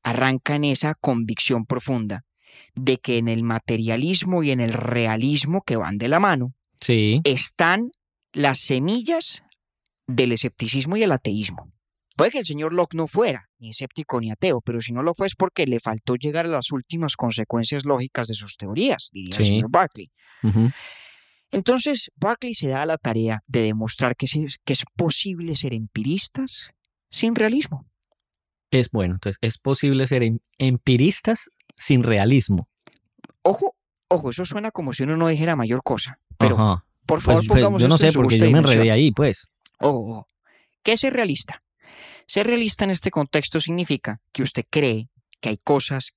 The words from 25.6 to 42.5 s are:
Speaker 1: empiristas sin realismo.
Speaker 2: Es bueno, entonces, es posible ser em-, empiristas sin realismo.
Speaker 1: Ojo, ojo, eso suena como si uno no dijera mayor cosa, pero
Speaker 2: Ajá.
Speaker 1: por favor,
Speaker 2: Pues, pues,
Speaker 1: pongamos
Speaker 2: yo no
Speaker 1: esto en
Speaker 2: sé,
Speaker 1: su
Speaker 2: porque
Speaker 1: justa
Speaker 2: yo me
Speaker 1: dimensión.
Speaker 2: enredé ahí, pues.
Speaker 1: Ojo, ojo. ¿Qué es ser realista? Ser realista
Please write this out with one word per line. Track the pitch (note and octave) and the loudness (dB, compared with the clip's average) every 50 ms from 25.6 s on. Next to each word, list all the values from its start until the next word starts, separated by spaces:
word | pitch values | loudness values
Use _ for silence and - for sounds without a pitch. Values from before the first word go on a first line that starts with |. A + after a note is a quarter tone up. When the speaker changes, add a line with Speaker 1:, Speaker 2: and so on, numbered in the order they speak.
| - C3+ B2 | -6 -6 -6
Speaker 1:
empiristas | A2 A2 G#2 _ A2 G#2+ B2+ E3 G3 - - _ C4 C4+ C4 - - - - _ _ _ _ _ _ _ _ | -6 -8 -8 _ -6 -4 -2 -4 -4 -6 -8 _ -8 -8 -8 -10 -16 -18 -20 _ _ _ _ _ _ _ _
sin | - - - A3+ A#3 | -6 -2 -2 0 2
realismo. | - G#3+ G#3+ A#3 C#4+ D#4 - - - - _ _ _ _ _ _ _ _ _ _ _ _ _ _ _ _ _ | 2 2 2 2 0 -2 -4 -8 -12 -12 _ _ _ _ _ _ _ _ _ _ _ _ _ _ _ _ _
Speaker 2:
Es | - C3 A#2+ - | 2 2 2 2
bueno, | - A2 F#2+ F2+ F2+ | 0 0 0 0 -2
entonces, | F#2 - G2+ G2 - | -2 -4 -6 -4 -2
es | - A2+ - | -2 -4 -4
posible | - _ C3+ C#3 - - C#3 C#3 C3 C3+ | -2 _ -2 -2 2 2 2 2 2 2
ser | B2+ C3+ B2+ A#2+ | 2 2 2 2
em-, | A2+ A2+ A#2 _ _ _ | 2 0 -2 _ _ _
empiristas | _ C3 C3 B2+ A#2 _ C#3 B2+ A#2+ C#3 F#3 - - - A3 A#3 - - - _ _ _ _ _ | _ 2 2 2 2 _ 4 4 6 6 4 2 0 -2 -2 -2 -2 -4 -14 _ _ _ _ _
sin | _ - - D3 B2 A#2+ | _ 0 2 4 4 4
realismo. | A#2 A2+ G2+ G2 A2+ C3+ C3+ - - G2+ E2+ - _ _ _ _ - _ _ _ _ _ _ - - _ _ _ | 4 2 4 4 4 4 4 4 2 0 -2 -2 _ _ _ _ -20 _ _ _ _ _ _ -20 -20 _ _ _
Speaker 1:
Ojo, | - D4 - G4 F#4+ - _ _ _ _ _ _ _ | 2 2 2 -2 -4 -4 _ _ _ _ _ _ _
ojo, | F3+ E3 D3 C3 | 0 0 0 -4
eso | A#2+ - F3+ | -6 -6 -8
suena | - - G#3 G#3 A3 | -6 -6 -6 -6 -6
como | - - D#3+ C3+ | -8 -6 -6 -6
si | C3 - C3 | -4 -4 -2
uno | C#3+ D#3+ | -2 0
no | D#3+ E3 E3 | 0 2 2
dijera | D#3+ D3 D#3+ E3+ E3 | 2 0 0 0 0
mayor | C#3 A#2 A2 A#2+ C3 - | 0 0 -2 -2 -2 -2
cosa, | - B2+ - - C3 C3 _ _ _ - | -4 -4 -4 -4 -10 -14 _ _ _ -2
pero | _ A2+ A2 F#2+ | _ 2 4 4
Speaker 2:
Ajá. | G#2 A2 G#2 F#2 F2+ _ _ _ _ _ | 4 4 4 2 0 _ _ _ _ _
Speaker 1:
por | - D#3+ D3 | -2 -2 0
favor, | - - - - | 4 4 6 6
Speaker 2:
Pues, | - | 6
pues, | - - C3 | 6 6 6
Speaker 1:
pongamos | - - G#2 G2 | 6 6 4 4
Speaker 2:
yo | A#2+ | 6
no | C3+ D#3+ | 6 6
Speaker 1:
esto | D#3 D#3 | 6 6
en | D#3 | 4
Speaker 2:
sé, | D#3 | 6
Speaker 1:
su | C#3 | 4
Speaker 2:
porque | B2 - A2+ | 4 4 6
Speaker 1:
justa | |
Speaker 2:
yo | A2+ A2 | 6 6
me | A2 B2+ | 8 8
Speaker 1:
dimensión. | D#3+ D#3 C#3 A#2+ | 6 8 6 6
Speaker 2:
enredé | A2+ A2+ A2+ | 6 6 6
ahí, | G#2+ A#2 D3+ D3+ | 6 6 4 4
pues. | G#2 - D3 C3+ F#2 - - _ _ _ _ - _ _ | 4 2 2 0 0 -2 -10 _ _ _ _ -20 _ _
Speaker 1:
Ojo, | - C#3+ C#3 A#2+ G#2+ A2 | 0 0 0 0 -4 -8
ojo. | A2+ G#2+ - _ _ _ _ _ _ _ _ _ _ _ _ | -10 -12 -14 _ _ _ _ _ _ _ _ _ _ _ _
¿Qué | G#3 A3 | 0 0
es | A3+ | 0
ser | - C4+ C4+ | 0 -2 -2
realista? | C4+ A3+ F#3 C#3+ - - - - - _ _ _ _ _ - - - - - - - _ | -2 -2 -2 -2 -6 -8 -12 -16 -18 _ _ _ _ _ -20 -20 -20 -20 -20 -20 -20 _
Ser | - - G3 G#3 | -4 -2 -2 0
realista | A3+ | 0